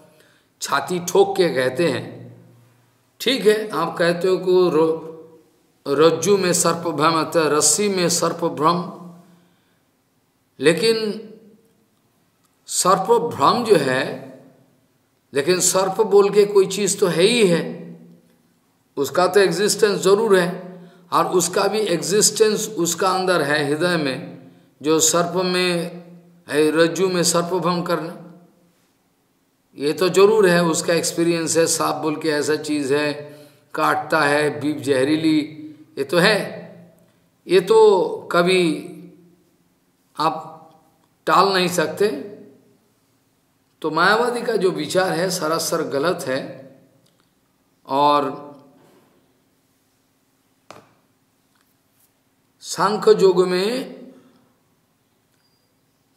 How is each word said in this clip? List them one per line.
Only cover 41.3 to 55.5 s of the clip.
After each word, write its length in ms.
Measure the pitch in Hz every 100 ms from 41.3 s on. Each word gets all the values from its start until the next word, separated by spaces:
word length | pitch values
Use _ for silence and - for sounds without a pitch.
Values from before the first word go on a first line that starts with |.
| 160 196
नहीं 140 | 190 180
सकते। 400 | 170 156 - 208 277 214 - - - _ _ _ _ _ _ _ _ _ _ _ _
तो 80 | 156
मायावादी 500 | 156 185 220 240 240
का 160 | 208 214
जो 140 | 180
विचार 420 | 151 151 170 185
है 180 | 160 185
सरासर 520 | 170 156 165 - 165
गलत 420 | 135 135 160 - -
है, 460 | 135 - - - - _ _ _ _ _ _ _ _ _ _ -
और 640 | 135 147 143 135 135 - - - _ _ _ _ _ _ _ _ _ _ _ _ _ _ _ _ _ _ _ - - _ _ _ _ _ _ _ _ _ _ _ _ _ _ _ _ _ _
सांख्य 640 | - - 185 208 220 190
योग 260 | 190 180 185
में 540 | 180 202 254 269 - - - _ _ _ _ _ _ _ _ _ _ _ _ _